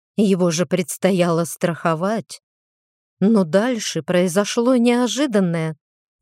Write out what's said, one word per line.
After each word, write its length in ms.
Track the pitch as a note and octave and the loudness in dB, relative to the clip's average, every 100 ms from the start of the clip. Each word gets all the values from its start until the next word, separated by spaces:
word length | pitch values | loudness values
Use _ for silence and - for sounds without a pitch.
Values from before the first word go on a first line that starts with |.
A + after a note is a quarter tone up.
| _ - | _ 0
Его 340 | G#3 F#3+ F3+ | 2 2 2
же 160 | D#3+ E3+ | 0 -2
предстояло 760 | F3+ F3+ - F#3 F3+ F3 E3 | -2 -4 -2 0 2 0 0
страховать. 1000 | E3 - F3 D#3+ F3 D#3+ F#3 A3 - - _ _ _ _ _ _ _ - | -4 -4 -4 -2 -2 -2 -2 -4 -8 -16 _ _ _ _ _ _ _ -2
Но 240 | G3 A3 | 2 4
дальше 580 | E3+ F#3+ A#3 A#3 - E3 | 4 2 0 -2 -4 -6
произошло 720 | D3 F3+ F3+ E3 G3+ - A#3 B3+ | -2 0 2 0 -2 0 2 2
неожиданное. 1000 | A#3+ A#3+ B3 A#3 D4 G#3 F3+ E3 D#3+ D#3 _ _ _ _ | 2 2 0 -2 0 0 0 -2 -4 -8 _ _ _ _